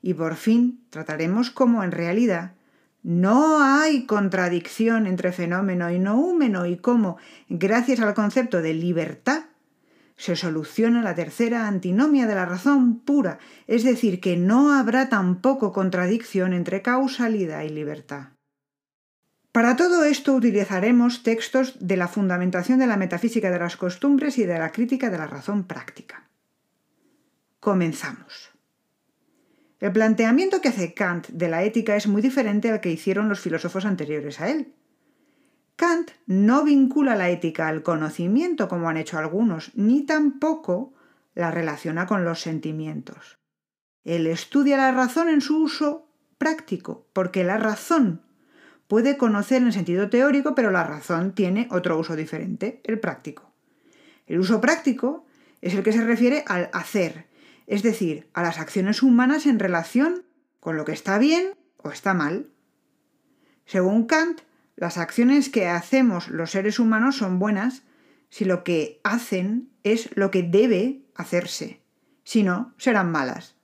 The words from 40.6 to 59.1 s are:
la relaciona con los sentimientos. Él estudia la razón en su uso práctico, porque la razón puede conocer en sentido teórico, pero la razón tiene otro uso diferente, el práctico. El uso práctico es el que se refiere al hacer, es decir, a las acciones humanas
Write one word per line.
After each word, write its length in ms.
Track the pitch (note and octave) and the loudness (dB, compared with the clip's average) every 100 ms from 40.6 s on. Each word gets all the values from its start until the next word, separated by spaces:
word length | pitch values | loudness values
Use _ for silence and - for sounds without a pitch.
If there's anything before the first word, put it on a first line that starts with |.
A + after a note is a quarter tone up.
| - F3+ C4+ _ _ _ _ | -4 -4 -6 _ _ _ _
la 180 | - E3+ | -6 -4
relaciona 540 | E3 D#3+ D3 E3 D#3+ F3+ | -2 -4 -6 -6 -6 -2
con 180 | G3+ | -2
los 180 | F3 E3 | -2 -4
sentimientos. 960 | E3 D#3+ D#3 D#3 D#3 D3+ - - - _ _ _ _ _ _ _ | -6 -6 -6 -8 -8 -12 -14 -20 -20 _ _ _ _ _ _ _
Él 240 | - E3+ D#3+ | -6 -2 -2
estudia 500 | E3+ - C#4+ C#4+ C#4 | -4 0 2 4 4
la 140 | C4 | 2
razón 380 | B3+ B3 D#4 E4+ | 2 0 0 2
en 120 | D4+ | 2
su 160 | C#4 D#4 | 2 0
uso 500 | D#4 - D4 D#4 _ _ _ _ | 0 0 -2 -4 _ _ _ _
práctico, 680 | D#4 D#4+ - F#3 - - _ | -4 -4 -6 -8 -8 -16 _
porque 300 | F#3+ F#3 F#3 | -4 -2 0
la 140 | F3 G#3+ | 0 0
razón 640 | G#3+ G#3+ - E4 A3 E3 _ _ _ _ - _ _ | -2 -4 0 2 2 0 _ _ _ _ -20 _ _
puede 300 | G#3+ B3 C#4 | 2 2 2
conocer 440 | A#3 G3+ G3+ C4 | 2 0 2 2
en 100 | B3 | 2
sentido 380 | G3 E3+ F3+ G3+ | 2 -2 0 2
teórico, 440 | A#3+ C#4 C#4+ C#4+ | 4 4 2 2
pero 160 | C4+ A3 | 0 2
la 140 | F#3 | 2
razón 500 | D#3 D3+ - E3+ F#3+ | -2 -6 -4 -2 -2
tiene 340 | F#3+ F#3 G3 A#3+ | 0 0 0 -2
otro 260 | F3+ F3+ D#3+ | -2 0 -2
uso 180 | E3 D#3+ | -2 -6
diferente, 640 | D#3 D#3+ F#3 - G#3 - | -8 -8 -8 -6 -8 -8
el 160 | - A3 | -6 -4
práctico. 520 | G3 C#3 D3+ C#3+ _ _ _ _ _ _ _ _ _ | -4 -8 -14 -16 _ _ _ _ _ _ _ _ _
El 120 | E3 | -2
uso 220 | F#3+ A3 | 0 2
práctico 640 | B3 C#4+ - A#3+ B3 D#4+ _ _ _ _ | 2 2 0 -2 -4 -6 _ _ _ _
es 120 | F3+ | -4
el 100 | G3 | 0
que 100 | G#3 | 2
se 100 | A3+ | 2
refiere 400 | A3+ A#3 B3 D4 D4 | 2 2 4 2 -2
al 220 | F3+ F3 | -4 -2
hacer, 540 | F3+ - G#3 E3 D#3+ - _ _ _ - | -6 -4 -2 -2 -6 -20 _ _ _ -6
es 160 | G3+ | 0
decir, 480 | A3+ A3 F3 D3+ - | 0 0 -4 -4 -8
a 100 | - | -4
las 160 | E3+ D#3+ | -4 -4
acciones 420 | D#3 G3+ F#3+ G#3+ | -6 -2 -2 2
humanas 440 | C4+ | 4